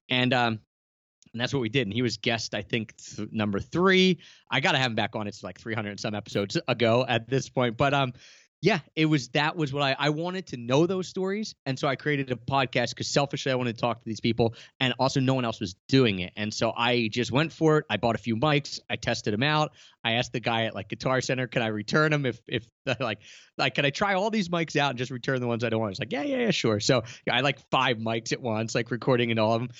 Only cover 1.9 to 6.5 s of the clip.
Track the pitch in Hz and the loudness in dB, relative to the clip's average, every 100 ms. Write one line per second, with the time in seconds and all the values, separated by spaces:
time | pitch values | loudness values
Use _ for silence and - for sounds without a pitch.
1.9 | 113 123 - 123 117 - 104 95 120 107 | 0 -2 -2 -2 -2 -4 -8 -4 -6 -6
2.9 | - - - 104 113 104 98 95 160 190 | -12 -16 -12 -8 -2 -2 -2 -4 0 4
3.9 | 185 185 170 - - - 127 180 147 127 | 6 6 2 -4 -20 -4 0 2 2 2
4.9 | 113 104 113 104 - 95 - 117 110 104 | 0 -2 -4 -8 -8 -12 -12 -8 -6 -6
5.9 | 101 117 104 101 107 101 | -6 -6 -6 -4 -4 -2